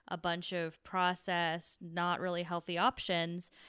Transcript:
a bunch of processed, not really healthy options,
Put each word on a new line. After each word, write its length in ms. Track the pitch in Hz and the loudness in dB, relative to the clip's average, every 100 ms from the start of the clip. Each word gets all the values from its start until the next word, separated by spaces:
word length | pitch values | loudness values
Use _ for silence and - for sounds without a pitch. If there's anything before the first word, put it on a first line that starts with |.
| - | -8
a 100 | 185 | -2
bunch 340 | 180 170 - | 0 0 -2
of 320 | 180 165 - | -2 -2 -6
processed, 960 | - 185 180 180 - 175 165 170 - - | -4 2 2 2 0 2 2 0 -4 -10
not 380 | 170 170 175 175 | -6 0 2 2
really 240 | 180 175 | 0 0
healthy 340 | 170 175 - 170 | -2 -4 -2 2
options, 760 | 233 - - 175 165 175 - - | 2 2 0 0 0 -2 -6 -10